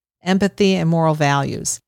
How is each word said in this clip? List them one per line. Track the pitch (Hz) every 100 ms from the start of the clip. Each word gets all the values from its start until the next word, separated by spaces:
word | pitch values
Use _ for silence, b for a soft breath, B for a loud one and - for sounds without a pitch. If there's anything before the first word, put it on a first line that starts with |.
| _ _
empathy, | 175 190 196 - 196 185
and | 165
moral | 165 160 151
values. | 143 139 135 113 - -